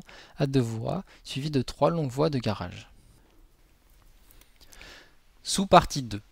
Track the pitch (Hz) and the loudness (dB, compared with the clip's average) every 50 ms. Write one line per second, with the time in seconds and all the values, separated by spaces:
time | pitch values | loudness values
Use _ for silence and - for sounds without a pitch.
0 | - - - - - - - - 147 143 135 135 123 117 113 113 113 127 - 185 | -12 -16 -18 -20 -20 -14 -6 -4 -2 2 2 2 2 2 -2 -4 -4 -4 -4 -4
1 | 196 - - - - - - 139 135 156 147 135 123 - - - 139 160 170 165 | -6 -10 -16 -20 -16 -12 -8 -8 -6 -2 -2 -2 -2 -2 -2 0 2 2 2 0
2 | 156 131 117 131 151 160 147 131 110 113 104 - 90 90 92 101 - - - - | -2 -2 -2 0 0 0 0 -2 -2 -2 -4 -4 -6 -10 -12 -14 -18 -20 -20 -20
3 | - - - - - - _ - - - _ _ - _ _ _ _ - - - | -20 -20 -20 -20 -20 -20 _ -20 -20 -20 _ _ -20 _ _ _ _ -20 -20 -20
4 | - - - - - - - - - - - - - - - - - - - - | -20 -20 -20 -20 -20 -20 -20 -20 -20 -20 -20 -20 -20 -20 -20 -20 -20 -20 -20 -20
5 | - - - - - - - - - - - - 196 196 - 175 - - - 151 | -20 -20 -20 -20 -20 -20 -20 -12 -8 -4 -2 -2 4 6 8 8 8 6 0 -6
6 | 131 113 101 104 - - | -6 -6 -8 -10 -10 -14